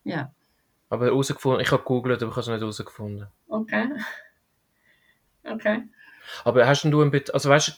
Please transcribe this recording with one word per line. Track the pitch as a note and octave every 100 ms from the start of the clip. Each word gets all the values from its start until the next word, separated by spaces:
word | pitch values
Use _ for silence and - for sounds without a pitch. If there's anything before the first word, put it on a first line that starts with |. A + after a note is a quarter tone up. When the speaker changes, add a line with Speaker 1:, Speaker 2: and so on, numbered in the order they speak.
Speaker 1:
Ja. | - E3+ - - _ _ _ _ _
Speaker 2:
Aber | A2+ A#2+
herausgefunden, | C3 C#3 C#3 C3+ B2+
ich | -
habe | C3+
gegoogelt, | - B2+ B2 A#2+
aber | A2+
ich | A#2
habe |
es | A#2
nicht | A2
herausgefunden. | A2 G#2 G#2+ - G#2 G2+ G2+ _ -
Speaker 1:
Okay. | A3 A3 G#3+ B3+ C#4 - - - _ _ _ _ _ _ _ _ _ _ _
Okay. | - A3 G#3+ A3+ - _ - - - -
Speaker 2:
Aber | A#2+ B2 A#2+
hast | C#3+
denn | D#3
du | D3
einen | D3
Be-, | C#3 -
also | C3 C#3
weißt | D3
du, | D3